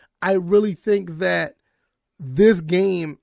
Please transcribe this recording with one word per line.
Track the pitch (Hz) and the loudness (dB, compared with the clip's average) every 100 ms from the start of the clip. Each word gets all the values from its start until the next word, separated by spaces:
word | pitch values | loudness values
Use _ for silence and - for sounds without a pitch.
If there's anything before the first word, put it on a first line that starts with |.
| _ - | _ -6
I | 185 | -2
really | 190 175 208 214 | -2 2 2 2
think | 170 214 202 175 156 | -2 -2 -2 -4 -4
that | 180 175 156 _ _ _ _ _ _ - | -2 -2 -4 _ _ _ _ _ _ -16
this | 135 135 214 185 | -6 4 4 4
game | 156 180 196 180 160 - | 0 0 0 -2 -6 -10